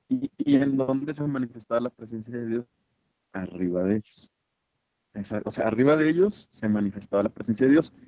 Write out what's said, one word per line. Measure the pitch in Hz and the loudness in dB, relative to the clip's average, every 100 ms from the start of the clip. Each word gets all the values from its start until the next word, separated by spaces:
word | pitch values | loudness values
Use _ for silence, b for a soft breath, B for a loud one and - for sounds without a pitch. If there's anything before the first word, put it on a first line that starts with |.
| - | -4
¿Y, | 254 - - | -4 -4 -4
y | 147 139 | 2 4
en | 139 135 | 4 0
dónde | 131 135 147 | 0 -2 -4
se | 147 | -4
manifestaba | 147 139 120 120 - 117 | -4 -2 -4 -8 -4 -2
la | 123 | -2
presencia | - 113 113 110 120 | -8 -12 -12 -10 -8
de | 113 | -4
Dios? | 117 120 _ _ _ _ _ _ | -4 -6 _ _ _ _ _ _
Arriba | 95 92 90 90 90 | -10 -8 -4 -2 0
de | 95 107 | 0 0
ellos. | - - - _ _ _ _ _ _ _ _ | -4 -18 -20 _ _ _ _ _ _ _ _
Esa-, | 104 101 104 107 | -12 -8 -8 -6
o | |
sea, | 113 110 | -4 0
arriba | 110 139 156 | 4 4 4
de | 156 | 4
ellos | 165 208 - - | 2 2 0 -16
se | - 107 | -6 0
manifestaba | 104 101 98 - 101 | 0 0 -4 -4 -2
la | 107 | -2
presencia | - 107 110 131 | -4 -4 2 4
de | |
Dios. | 156 160 - | 4 2 -6